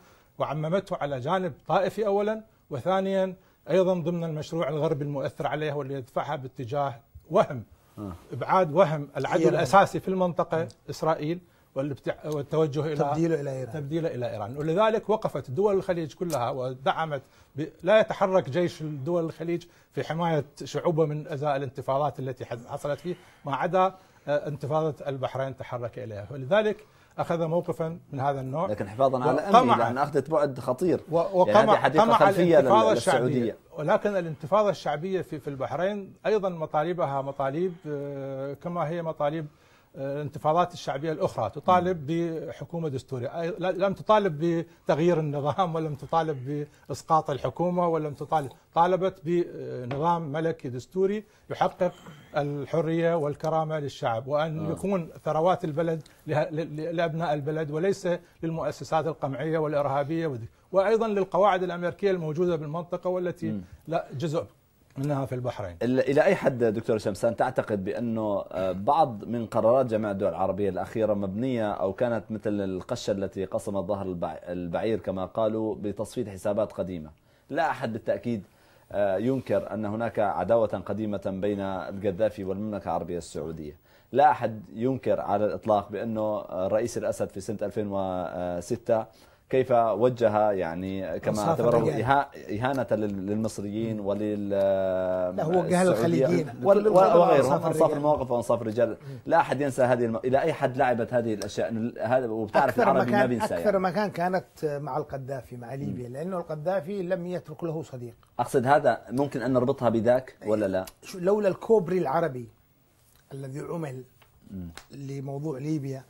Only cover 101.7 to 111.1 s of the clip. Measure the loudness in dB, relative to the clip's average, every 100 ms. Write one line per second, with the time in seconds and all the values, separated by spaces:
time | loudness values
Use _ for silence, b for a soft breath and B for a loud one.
101.7 | -2 -4 -4 0 2 2 -2 0 2 2
102.7 | 4 4 4 2 2 2 2 0 0 0
103.7 | 2 0 0 -2 -2 -2 -2 -4 -6 -6
104.7 | -4 -4 -6 -6 -8 -10 -10 -12 -14 -12
105.7 | -8 -6 -8 -8 -8 -6 -6 -6 -6 -2
106.7 | -2 -4 -6 -4 -4 -4 -8 -8 -8 -6
107.7 | -6 -8 -12 -14 -16 _ -6 0 2 6
108.7 | 6 6 2 -2 -2 -2 -2 0 2 2
109.7 | 2 2 2 4 2 0 -8 -2 0 2
110.7 | 0 -4 -12 -16